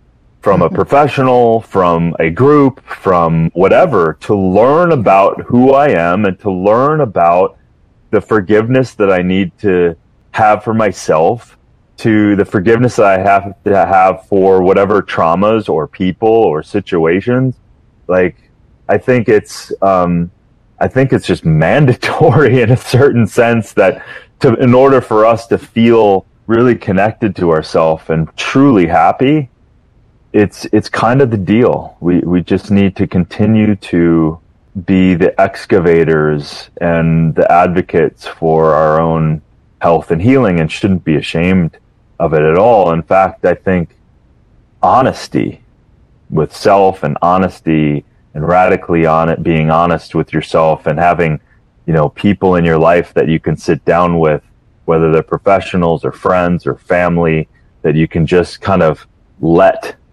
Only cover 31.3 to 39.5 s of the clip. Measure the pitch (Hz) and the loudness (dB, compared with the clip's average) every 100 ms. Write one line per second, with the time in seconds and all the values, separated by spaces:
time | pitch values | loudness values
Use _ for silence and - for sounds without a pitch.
31.3 | 110 87 107 113 73 - - 80 90 82 | -2 0 0 2 -2 -8 -8 -2 -2 0
32.3 | 90 82 95 - 98 98 - 92 95 87 | -2 -2 -4 -2 0 0 -2 -4 -2 -4
33.3 | - 107 110 107 101 - 87 85 85 80 | -2 0 2 0 -2 -4 -2 0 0 -2
34.3 | 82 _ _ _ 98 85 92 92 85 87 | -4 _ _ _ -12 -2 0 0 0 0
35.3 | - 95 - - 104 85 82 80 78 76 | 0 -2 -4 -2 0 2 2 2 0 0
36.3 | 76 71 - - - 85 82 82 82 80 | -4 -8 -16 -20 -6 -4 0 0 0 0
37.3 | 82 82 85 90 87 87 87 76 - - | -2 0 2 2 -2 -2 -2 -2 -4 -18
38.3 | - 80 80 80 76 78 78 82 80 78 | -6 -2 0 2 2 0 0 0 -2 -2
39.3 | 78 - | -4 -10